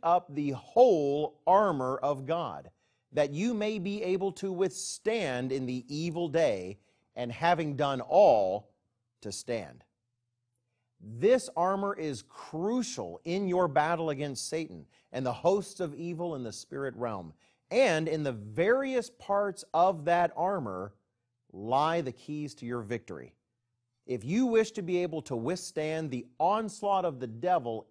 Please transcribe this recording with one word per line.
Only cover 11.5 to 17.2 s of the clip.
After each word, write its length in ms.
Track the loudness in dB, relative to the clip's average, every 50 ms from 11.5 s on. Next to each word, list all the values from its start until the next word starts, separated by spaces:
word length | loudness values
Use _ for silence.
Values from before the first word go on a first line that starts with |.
| -2
armor 380 | 0 0 2 2 0 0 -2 -4
is 300 | -4 -4 -4 -6 -6 -10
crucial 1000 | _ -18 -18 -14 -10 -6 -4 -2 0 0 0 -2 -2 -4 -8 -8 -8 -8 -10 -6
in 220 | -4 -2 -2 0 2
your 200 | 2 4 2 4
battle 420 | 4 4 2 2 2 0 0 -2
against 380 | -2 -2 -4 -4 -6 -6 -6 -6
Satan 400 | -4 -4 -6 -6 -10 -16 -18 -20 _ _ _ _
and 120 | -6 -4 -2
the 100 | -2 -2
hosts 460 | 2 2 2 4 2 0 -4 -8 -6
of 140 | -6 -6 -6
evil 400 | -8 -8 -8 -6 -6 -6 -6 -6
in 80 | -6
the 120 | -6 -8 -10
spirit 420 | -12 -12 -10 -8 -6 -6 -6 -6
realm. 400 | -4 -4 -4 -4 -6